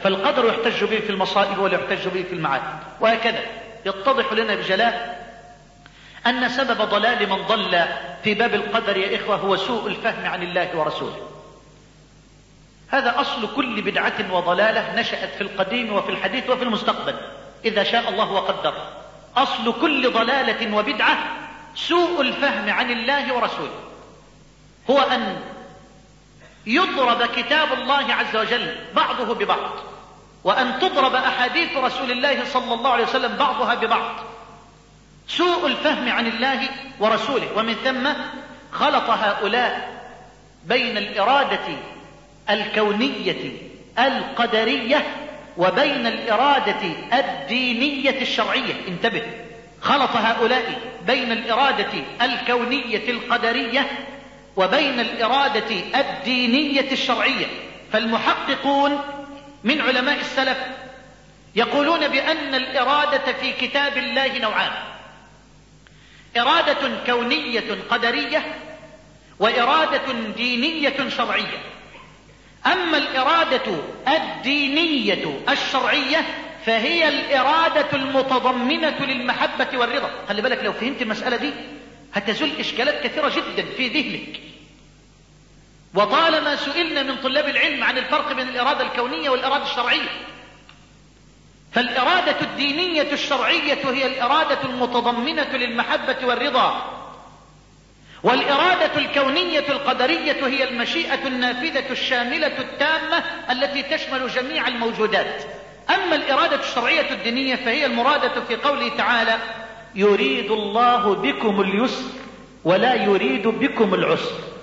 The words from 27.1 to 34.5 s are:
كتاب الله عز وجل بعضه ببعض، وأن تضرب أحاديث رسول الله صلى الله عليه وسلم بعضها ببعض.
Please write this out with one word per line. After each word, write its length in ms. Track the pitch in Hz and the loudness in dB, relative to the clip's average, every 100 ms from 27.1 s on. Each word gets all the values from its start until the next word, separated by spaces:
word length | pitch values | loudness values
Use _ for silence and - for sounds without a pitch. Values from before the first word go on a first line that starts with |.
| 233 233 247 | 2 0 -2
كتاب 380 | 233 302 294 | 0 2 2
الله 400 | 254 240 285 240 | 0 2 0 2
عز 220 | 214 233 220 | 0 0 0
وجل 400 | 214 240 202 - - - | 0 0 -2 -8 -4 0
بعضه 400 | 311 247 226 214 | 0 0 -2 -2
ببعض، 360 | 196 156 - - - - - - - - | 0 0 -2 -8 -14 -18 -20 -20 -20 -4
وأن 360 | 175 214 247 - | 0 2 2 0
تضرب 340 | 370 285 262 254 | 0 2 2 4
أحاديث 640 | 262 - 247 302 339 302 | 0 0 0 0 0 0
رسول 340 | 254 262 262 | 0 -2 -4
الله 340 | 247 285 247 247 | 0 2 0 0
صلى 280 | 254 233 | -2 -2
الله 180 | 233 254 | 0 2
عليه 120 | 233 | 2
وسلم 340 | 220 262 247 202 | 2 2 0 0
بعضها 380 | 269 269 226 233 | 0 2 0 0
ببعض. 400 | 220 220 180 - - - - | 2 0 0 -8 -12 -16 -20